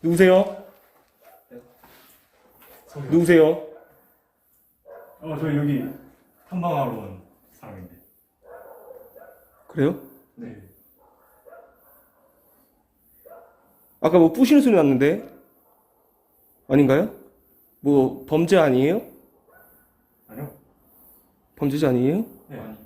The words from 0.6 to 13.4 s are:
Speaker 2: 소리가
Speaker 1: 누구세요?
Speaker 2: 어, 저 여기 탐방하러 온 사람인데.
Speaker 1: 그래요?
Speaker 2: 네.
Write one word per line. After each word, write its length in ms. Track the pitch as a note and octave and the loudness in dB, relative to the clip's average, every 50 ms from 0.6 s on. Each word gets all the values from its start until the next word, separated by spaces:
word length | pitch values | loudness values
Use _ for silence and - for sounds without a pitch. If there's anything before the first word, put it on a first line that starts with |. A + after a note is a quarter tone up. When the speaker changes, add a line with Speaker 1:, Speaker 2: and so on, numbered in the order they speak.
| - - _ _ _ _ _ _ _ _ _ _ _ - - _ _ _ B3+ A#3+ A#3+ _ _ _ _ - - _ _ _ _ _ _ _ _ _ _ _ _ _ - - - - _ | -18 -20 _ _ _ _ _ _ _ _ _ _ _ -20 -20 _ _ _ -20 -20 -20 _ _ _ _ -20 -20 _ _ _ _ _ _ _ _ _ _ _ _ _ -20 -20 -20 -20 _
Speaker 2:
소리가 240 | - - D3 C#3 B2+ | -20 -18 -16 -6 0
Speaker 1:
누구세요? 560 | D3 E3+ E3+ D#3+ F3 D#3+ D#3 D3+ E3+ - - - - - - _ _ _ _ _ _ _ _ _ _ _ _ _ _ _ _ _ _ _ _ - - - - - - _ | 0 0 4 4 6 6 6 4 2 -2 -8 -16 -20 -20 -20 _ _ _ _ _ _ _ _ _ _ _ _ _ _ _ _ _ _ _ _ -20 -20 -20 -20 -20 -20 _
Speaker 2:
어, 160 | - D#3+ D3+ C#3 | -14 -12 -10 -8
저 160 | D#3+ D#3 C#3+ | -6 -4 -4
여기 300 | C#3+ C#3+ C#3+ C#3+ B2+ - - - - - - _ _ _ _ _ _ _ _ | -2 -2 -2 -4 -4 -6 -8 -12 -16 -20 -20 _ _ _ _ _ _ _ _
탐방하러 420 | F#3 F3+ F3 F3 D#3+ D3 C3+ A#2+ | -10 -6 -6 -4 -4 -4 -4 -6
온 300 | A2+ A2+ G2+ G2 F#2+ F#2 - _ _ _ _ _ _ | -8 -12 -14 -16 -18 -20 -20 _ _ _ _ _ _
사람인데. 420 | _ - A#2+ G2+ F#2 F2+ F2+ - - _ _ _ _ _ _ _ _ _ - - - - - - - - - - - - - _ - - - - _ _ _ _ _ _ | _ -20 -20 -20 -20 -20 -20 -20 -20 _ _ _ _ _ _ _ _ _ -20 -20 -20 -20 -20 -20 -20 -20 -20 -20 -20 -20 -20 _ -20 -20 -20 -20 _ _ _ _ _ _
Speaker 1:
그래요? 340 | _ - E3 C3+ D3+ - - - - - - _ _ _ | _ -4 -2 -2 -2 -2 -6 -14 -20 -20 -20 _ _ _
Speaker 2:
네. 220 | - A#2 A#2 G#2+ G#2 G2 - _ _ _ _ _ _ _ _ _ _ _ _ _ _ _ - - - - _ _ _ _ _ _ _ _ _ _ _ _ _ _ _ _ _ _ _ _ _ _ _ _ _ _ _ _ _ _ _ _ - - - | -20 -20 -20 -20 -20 -20 -20 _ _ _ _ _ _ _ _ _ _ _ _ _ _ _ -20 -20 -20 -20 _ _ _ _ _ _ _ _ _ _ _ _ _ _ _ _ _ _ _ _ _ _ _ _ _ _ _ _ _ _ _ _ -20 -20 -20